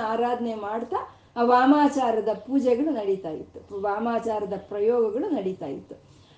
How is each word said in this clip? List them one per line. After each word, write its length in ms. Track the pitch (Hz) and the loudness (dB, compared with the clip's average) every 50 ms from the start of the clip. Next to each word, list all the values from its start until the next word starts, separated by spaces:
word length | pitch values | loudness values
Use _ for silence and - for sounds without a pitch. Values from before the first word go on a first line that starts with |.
| 226 | 0
ಆರಾಧನೆ 480 | 220 226 226 240 240 247 233 240 226 220 | -2 -2 0 0 0 0 -2 -2 -4 -4
ಮಾಡ್ತಾ 420 | 214 202 202 220 233 233 - 370 - - - - - _ _ - | -6 -6 -6 -6 -6 -6 -6 -6 -6 -6 -8 -14 -20 _ _ -4
ಆ 60 | 240 | 0
ವಾಮಾಚಾರದ 840 | 240 240 247 247 262 269 294 294 294 277 277 269 254 226 226 220 202 220 | 2 4 6 6 8 6 6 6 6 4 4 2 2 2 0 0 0 -2
ಪೂಜೆಗಳು 580 | 202 190 - 247 269 277 233 247 233 233 294 320 | -2 -4 -4 -2 0 2 2 4 2 2 2 0
ನಡೀತಾ 400 | 269 220 208 196 190 190 175 160 | -2 -2 -2 -2 -2 -2 -4 -6
ಇತ್ತು, 520 | 156 - - - - - - - 202 196 | -8 -10 -10 -14 -16 -20 -16 -12 -8 -4
ವಾಮಾಚಾರದ 680 | 202 202 202 220 233 233 233 220 226 226 214 208 208 185 196 | -4 -2 -2 -2 -2 -2 -2 -2 -2 -2 -2 -2 -4 -4 -6
ಪ್ರಯೋಗಗಳು 720 | 190 - - 202 208 208 226 240 240 226 208 202 262 370 415 | -8 -8 -8 -4 0 2 2 2 2 2 0 0 -2 -2 -2
ನಡೀತಾ 380 | 294 220 190 185 185 - 175 | -2 -2 -2 -4 -6 -6 -8
ಇತ್ತು. 500 | 139 - - - - - - - - - - - - - | -10 -10 -10 -12 -16 -20 -20 -20 -20 -20 -20 -20 -20 -20